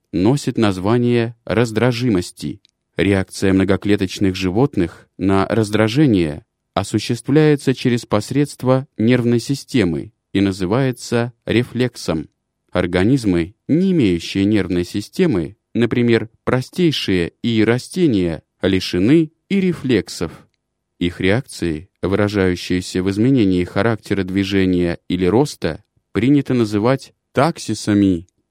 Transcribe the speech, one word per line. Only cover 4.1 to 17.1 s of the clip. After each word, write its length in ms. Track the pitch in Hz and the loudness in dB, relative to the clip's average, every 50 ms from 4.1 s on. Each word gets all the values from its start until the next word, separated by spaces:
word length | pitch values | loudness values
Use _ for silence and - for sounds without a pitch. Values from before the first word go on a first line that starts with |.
| - - 101 95 92 | -4 -2 -2 -2 -2
животных 760 | 92 95 92 87 110 139 139 - 101 85 80 - - - _ _ - | -2 -2 -2 0 0 0 0 0 -2 -4 -4 -4 -10 -20 _ _ -4
на 300 | 92 98 98 98 95 - | 0 0 2 2 0 0
раздражение 960 | - 113 110 101 107 104 110 110 107 147 160 135 107 92 82 76 73 80 - _ _ _ _ _ - | 0 0 0 0 0 0 0 2 2 2 4 4 4 2 2 0 -4 -8 -12 _ _ _ _ _ -4
осуществляется 1000 | 92 98 - - 107 - - 120 113 - - 135 156 156 151 147 139 - 143 123 | -4 -4 -2 -2 -2 -2 -2 -6 -6 -2 0 2 4 4 4 2 2 0 -2 -2
через 320 | - - 131 120 120 - | 0 0 0 0 -2 -2
посредство 840 | - - 104 - - 127 139 147 - - - - 127 131 131 139 - _ - | -2 -2 -2 -2 -2 -2 -2 -2 -2 -4 -4 0 0 0 0 0 -4 _ -2
нервной 420 | 107 117 127 123 117 120 120 117 | 2 2 2 2 2 2 0 0
системы 760 | - - 139 - - - - 123 95 85 78 69 - 104 - _ _ _ - | 0 -2 -6 -6 -6 -2 0 0 0 0 0 -4 -6 -10 -16 _ _ _ -2
и 80 | 98 | 0
называется 920 | 98 98 92 90 92 87 107 131 139 131 123 - - - 120 117 117 123 - _ _ | 0 0 0 -2 -2 -2 0 0 0 -2 -4 -6 -6 -4 -2 -2 -2 -4 -6 _ _
рефлексом. 840 | - 101 113 123 - - 117 127 123 - - - - 82 80 73 - _ _ _ _ _ _ _ _ | -2 0 0 0 -2 -2 -4 -4 -4 -4 -6 -6 -4 -4 -4 -6 -8 _ _ _ _ _ _ _ _
Организмы, 840 | - 90 90 87 90 90 95 113 143 135 113 101 87 85 82 98 - _ _ - | -4 -2 -2 0 0 0 2 2 2 2 2 0 0 0 0 -4 -6 _ _ -2
не 240 | 135 170 190 196 | 0 2 2 2
имеющие 540 | 180 165 120 95 87 82 - - - 98 98 | 2 2 2 2 2 0 -2 -4 -2 0 2
нервной 400 | 104 107 101 90 92 92 87 87 | 2 2 0 0 0 -2 -2 -2
системы, 720 | - - 101 104 - - - 185 165 113 90 78 67 104 _ _ _ - | -2 -4 -8 -8 -6 -2 0 0 0 0 0 -2 -4 -8 _ _ _ -2
например, 560 | 113 117 117 - 123 120 117 113 113 110 - _ _ _ | -2 -2 0 0 0 2 2 2 2 0 -2 _ _ _
простейшие 880 | - 123 127 131 - - - 180 160 127 - - - | -2 -2 -2 -2 -4 -2 0 0 0 0 0 -2 0